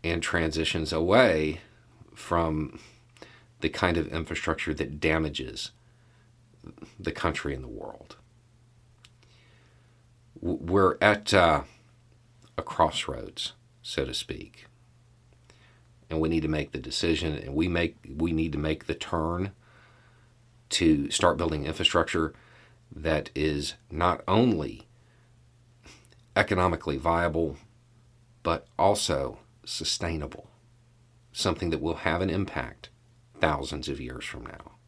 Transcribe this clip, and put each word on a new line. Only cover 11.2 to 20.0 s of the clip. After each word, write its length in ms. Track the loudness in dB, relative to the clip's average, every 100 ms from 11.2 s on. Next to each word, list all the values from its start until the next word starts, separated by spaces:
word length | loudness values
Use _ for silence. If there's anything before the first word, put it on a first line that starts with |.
| 6
uh, 300 | 6 8 4 0 -20 _ _ _ _ _ _ -12 -10
a 60 |
crossroads, 920 | -6 2 2 2 -6 -8 -10 -10 -12 -12 _ _
so 240 | -6 -4 -2
to 80 |
speak. 540 | -4 -8 -10 -12 -20 -20 _ _ _ _ _ _ _ _ -20 -20 _ _ _ _
And 140 | -2
we 80 | 0
need 140 | 0
to 40 | 0
make 240 | -2 -4
the 80 | -10
decision, 540 | -8 -2 0 0 -2
and 220 | -6 -4 -2
we 120 | 0
make, 280 | 2 0 -4 -14
we 240 | -4 0
need 200 | 0 0
to 80 | -2
make 260 | -2 -2 -4
the 80 |
turn 580 | -6 -4 -2 -2 -2 -4 -8 _ -20 -20 -20